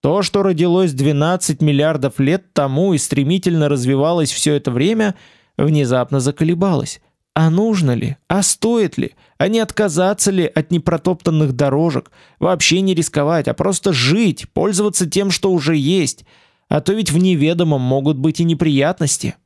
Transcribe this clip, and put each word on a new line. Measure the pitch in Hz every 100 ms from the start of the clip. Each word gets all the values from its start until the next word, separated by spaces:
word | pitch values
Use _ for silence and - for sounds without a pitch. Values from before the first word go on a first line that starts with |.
То, | 139 180
что | 196 208
родилось | 196 165 175 175 185
двенадцать | 131 139 147 151 180 - -
миллиардов | 151 139 151 151 131 -
лет | 139 190 _
тому | - 139 131 196
и | 160
стремительно | - - 139 190 185 165 147
развивалось | 143 123 135 151 170 147
все | - -
это | 147 -
время, | 123 160 226 214 185 - _ _ -
внезапно | 143 151 131 127 120 139
заколебалось. | 127 143 160 170 196 156 - - _ _ _
А | - 160
нужно | 165 220 208 151
ли? | 120 - 139 _
А | 185
стоит | 196 - 220 233 190 -
ли? | 120 _ _ _
А | 165
не | 226
отказаться | 220 - 208 151 185 202 -
ли | 190
от | 170 - 147
непротоптанных | 175 165 165 - 180 - 156 151
дорожек? | 123 143 135 165 131 - _ - _
Вообще | 175 180 - 175
не | 190
рисковать, | 170 165 - 143 165 -
а |
просто | - 190 185 -
жить, | 143 123 185 220 143 -
пользоваться | - 180 190 208 - 175
тем, | 185 196
что | 175 196
уже | 180 143
есть. | 160 139 190 147 - - _ _ _ _
А | 151
то | -
ведь | 208 202
в | 151
неведомом | 185 175 151 170 170 143
могут | 127 131 139 139
быть | 147 156
и |
неприятности. | 170 156 160 139 143 185 147 - - -